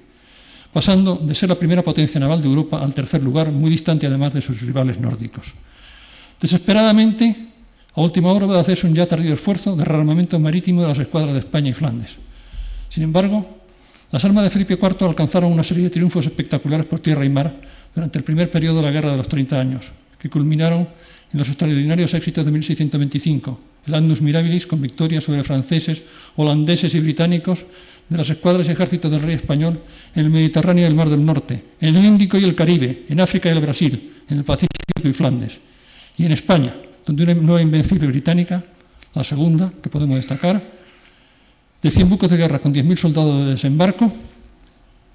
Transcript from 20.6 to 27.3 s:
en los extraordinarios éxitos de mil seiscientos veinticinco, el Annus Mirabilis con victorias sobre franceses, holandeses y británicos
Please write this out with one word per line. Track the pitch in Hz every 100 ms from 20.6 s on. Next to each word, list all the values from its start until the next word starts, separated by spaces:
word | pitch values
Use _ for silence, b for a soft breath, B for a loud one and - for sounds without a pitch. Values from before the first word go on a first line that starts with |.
| 165 170 170 B B B B
en | 143
los | 135
extraordinarios | 143 160 143 147 170 170
éxitos | 170 165 165
de | 151
mil | 151
seiscientos | 151 156 151 151
veinticinco, | 143 143 160 143 127 - - _ -
el |
Annus | 156 160 156
Mirabilis | 151 160 170 175 -
con | 165
victorias | 135 - 165 160
sobre | - 143
franceses, | 135 139 - 165 - 156 B B B -
holandeses | 151 151 151 175 165
y | 170
británicos | 156 151 170